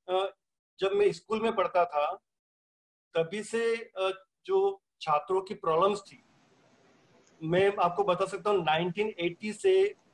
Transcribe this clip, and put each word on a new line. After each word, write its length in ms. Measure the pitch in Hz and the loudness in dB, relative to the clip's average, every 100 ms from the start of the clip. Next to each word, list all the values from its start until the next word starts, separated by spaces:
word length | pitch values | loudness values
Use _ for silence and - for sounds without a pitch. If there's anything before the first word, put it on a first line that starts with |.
| - | -4
अ, 260 | 185 190 - _ _ _ - | -2 -2 -8 _ _ _ -6
जब 140 | 190 | -2
मैं 200 | 202 208 | 2 2
स्कूल 280 | 170 - 220 | 0 -4 -4
में 140 | 226 | -2
पढ़ता 300 | 226 - 180 | -2 0 0
था, 300 | 175 147 151 190 _ _ _ _ _ _ _ _ _ | 0 0 -2 -4 _ _ _ _ _ _ _ _ _
तभी 280 | 165 165 202 | -4 -4 -6
से, 340 | 208 226 233 226 | -6 -2 -2 -2
अ, 500 | 226 185 190 190 _ _ - | -6 -4 -4 -4 _ _ -2
जो 360 | 190 196 196 _ _ | 2 2 -2 _ _
छात्रों 400 | - 147 - 190 | 0 0 0 -2
की 140 | 190 | -4
प्रॉब्लम्स 460 | 208 165 160 196 202 | -6 0 2 2 0
थी, 240 | - - _ _ _ _ _ _ _ _ _ _ _ _ | -6 -20 _ _ _ _ _ _ _ _ _ _ _ _
मैं 300 | 160 175 196 202 | 0 2 2 2
आपको 240 | 175 175 | 0 2
बता 220 | 196 175 190 | 0 0 -2
सकता 240 | 190 208 | -2 0
हूँ, 140 | 196 | 0
नाइनटीन 500 | 160 156 180 190 214 - | 2 0 0 -2 -4 -4
एटी 340 | 170 170 214 | -6 -4 -8
से 420 | 208 196 190 202 - _ | -2 2 4 2 -2 _